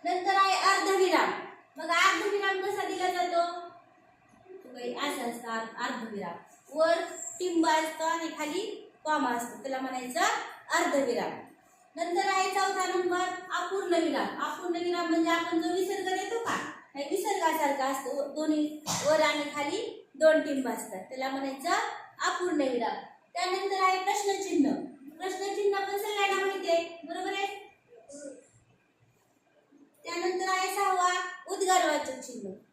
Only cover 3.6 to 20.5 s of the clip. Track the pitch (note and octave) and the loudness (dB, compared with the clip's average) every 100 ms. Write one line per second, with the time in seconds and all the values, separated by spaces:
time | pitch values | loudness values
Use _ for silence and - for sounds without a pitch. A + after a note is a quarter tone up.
3.6 | - - - _ _ _ _ - - - | -10 -16 -20 _ _ _ _ -20 -20 -18
4.6 | B3+ B3+ A#3+ - C#4+ C#4 A#3 A#3 A#3 A3+ | -16 -8 -8 -4 -4 -2 -4 -6 -6 -6
5.6 | A3+ - B3+ A3+ A3 G3+ F3+ E3 - - | -6 -6 -6 -6 -8 -6 -8 -10 -16 -20
6.6 | - C#4+ D#4+ E4+ E4+ - - - F4+ E4+ | -10 2 4 4 0 -8 -12 -6 0 2
7.6 | D#4+ D#4 D#4+ - D#4+ E4+ D#4+ D4+ D4 F4 | 4 4 2 -2 -2 0 -4 -6 -4 -4
8.6 | A4 - - _ D#4 D4+ B3+ A#3 A#3+ - | -4 -10 -16 _ -2 0 2 -2 -4 -8
9.6 | C4+ C4 C4 B3+ B3 E4 E4+ G4+ - - | -6 -4 -4 -6 -6 0 2 0 -6 -14
10.6 | - E4 D#4+ C#4+ B3 A3+ F3 - - - | -2 0 4 2 2 0 -2 -6 -16 -20
11.6 | _ _ _ D#4 E4+ F4+ G4 F#4+ F#4+ G4 | _ _ _ -6 -2 2 2 2 2 2
12.6 | G4+ F#4+ F#4 F4+ F4 F4+ F#4 F#4 - E4+ | 2 2 0 2 2 2 0 -2 -4 -4
13.6 | F4+ F#4+ F4+ E4+ D#4 C4+ D4 - A#4 G4+ | -2 -4 2 2 2 0 -2 -4 -6 -6
14.6 | F4+ E4+ F4 F4 E4 E4 E4 E4+ E4+ E4+ | -4 -2 0 -2 2 2 4 2 2 0
15.6 | E4+ F4+ F#4 G4+ F#4 F#4 G4+ A4+ A4+ - | 0 0 -2 -2 -2 -2 -2 -4 -2 -4
16.6 | - - - C#4 C#4+ F#4 G4+ F#4+ D#4+ D#4+ | -4 -12 -14 -8 -4 -2 0 0 0 2
17.6 | C#4+ C#4 C4 C#4 B3 C#4+ D4 D4+ D#4 D4+ | 0 2 0 -2 -4 -4 -4 -2 0 2
18.6 | D4+ D4+ - - C#4 D#4 D4+ D4+ C#4+ D4 | 0 -4 -6 -2 4 4 4 2 -4 -4
19.6 | C#4+ G4 - - - C#4 D#4 D#4 D4 | -2 -2 -4 -10 -18 4 6 6 2